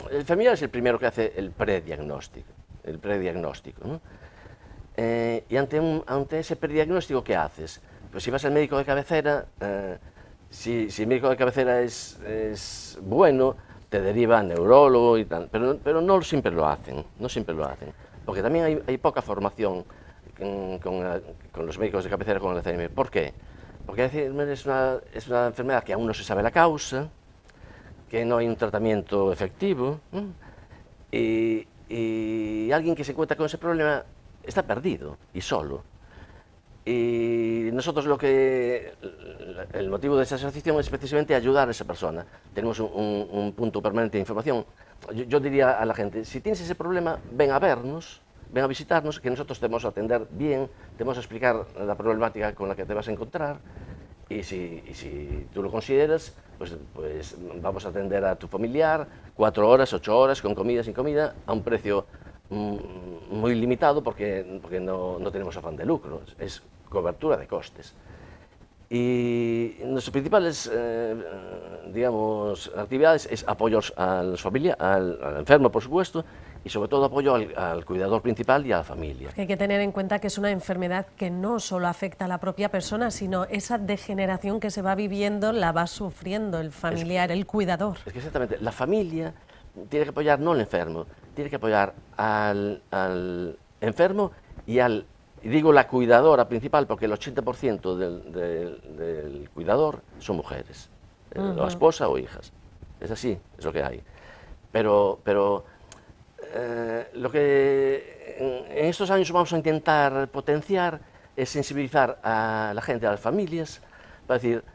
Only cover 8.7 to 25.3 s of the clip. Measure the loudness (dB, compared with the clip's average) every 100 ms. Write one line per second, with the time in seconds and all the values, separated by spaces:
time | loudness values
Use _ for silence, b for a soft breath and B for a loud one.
8.7 | 0 0 0 0 0 2 0 -2 -6 -4
9.7 | -4 -4 -8 B B B -20 -20 -10 -4
10.7 | -2 -2 -2 0 2 2 2 2 4 4
11.7 | 4 2 -4 -14 -12 -8 -4 -4 -6 -10
12.7 | -14 -16 -10 0 6 8 8 4 2 B
13.7 | B -4 0 2 4 6 6 6 4 8
14.7 | 10 10 8 6 4 2 -4 -2 0 0
15.7 | 0 0 2 4 4 4 0 2 2 2
16.7 | 0 -6 -10 -10 -8 -6 -4 -4 -4 -4
17.7 | -8 -14 B B B -6 -2 0 2 2
18.7 | 0 -2 0 0 0 -2 -2 -4 -2 -2
19.7 | -2 -8 B B B -20 -10 -8 -6 -8
20.7 | -8 -6 -4 -4 -6 -8 -18 -14 -10 -8
21.7 | -4 -2 -2 -2 -2 -2 0 0 -2 -2
22.7 | -4 -4 -4 -2 -2 -2 -6 B B B
23.7 | B -8 -2 0 0 -2 -2 -2 -4 -2
24.7 | 0 2 -2 -6 -12 -2